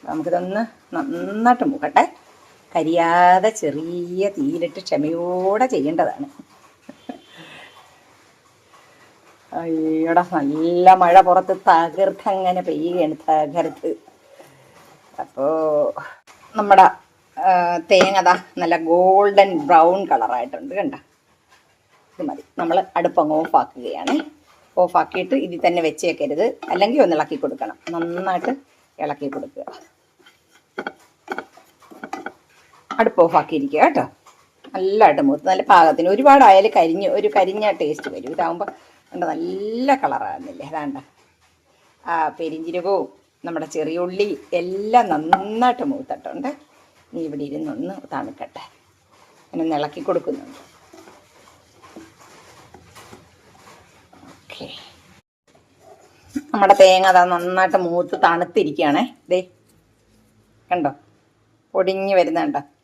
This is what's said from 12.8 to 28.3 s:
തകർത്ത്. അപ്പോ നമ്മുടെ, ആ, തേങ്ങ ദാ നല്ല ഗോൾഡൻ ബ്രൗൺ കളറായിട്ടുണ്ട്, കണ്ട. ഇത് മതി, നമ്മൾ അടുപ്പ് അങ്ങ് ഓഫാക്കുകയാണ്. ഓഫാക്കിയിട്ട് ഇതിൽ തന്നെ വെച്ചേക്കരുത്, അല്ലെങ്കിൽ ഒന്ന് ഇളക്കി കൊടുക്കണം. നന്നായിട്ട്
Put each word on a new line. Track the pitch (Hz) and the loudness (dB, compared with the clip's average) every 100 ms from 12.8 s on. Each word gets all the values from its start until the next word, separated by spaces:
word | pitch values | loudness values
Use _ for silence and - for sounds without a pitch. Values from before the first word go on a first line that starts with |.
| 165 226 156 147 - | -4 -2 -2 -4 -2
തകർത്ത്. | 156 151 160 160 - 170 - - _ _ - - _ _ _ - _ _ - | 0 0 -2 -4 -6 -8 -8 -14 _ _ -20 -20 _ _ _ -20 _ _ -16
അപ്പോ | - - 139 160 156 151 143 - - - _ _ _ 220 | -14 -4 -2 -2 0 0 -2 -4 -14 -20 _ _ _ -6
നമ്മുടെ, | 208 196 185 - _ _ _ - 180 | 6 8 8 6 _ _ _ -2 2
ആ, | 185 175 175 165 | 2 2 -4 2
തേങ്ങ | 190 185 196 175 | 4 4 2 2
ദാ | 180 - - | 2 -2 -6
നല്ല | 170 170 165 | -2 -2 2
ഗോൾഡൻ | 170 185 190 208 196 196 175 143 | 2 4 4 4 4 4 2 4
ബ്രൗൺ | 170 165 190 180 | 6 6 4 0
കളറായിട്ടുണ്ട്, | 135 113 123 123 - 87 185 | -2 -2 -4 -6 -10 -10 -6
കണ്ട. | 190 131 _ _ _ _ _ _ _ _ _ _ _ | -6 -8 _ _ _ _ _ _ _ _ _ _ _
ഇത് | - 160 | -10 -10
മതി, | - - - | -10 -16 -8
നമ്മൾ | 170 175 185 - | -2 0 0 -4
അടുപ്പ് | 175 180 | -2 0
അങ്ങ് | 151 156 | 0 -2
ഓഫാക്കുകയാണ്. | 160 - 120 - 120 73 87 302 - _ _ _ _ - | 0 0 0 -8 -12 -8 -4 -4 -4 _ _ _ _ -2
ഓഫാക്കിയിട്ട് | 180 175 156 185 185 269 160 | 0 0 -2 -6 -4 -4 -4
ഇതിൽ | 170 180 | -2 0
തന്നെ | 175 160 | 0 -2
വെച്ചേക്കരുത്, | 151 175 156 143 147 226 247 - | -2 -4 -4 -4 -2 -2 -4 -6
അല്ലെങ്കിൽ | 160 202 277 202 | 0 0 2 2
ഒന്ന് | 156 | 2
ഇളക്കി | 151 147 | -4 -4
കൊടുക്കണം. | 139 131 - - - | -6 -6 -12 -12 -12
നന്നായിട്ട് | 170 170 175 190 | -8 -6 -6 -4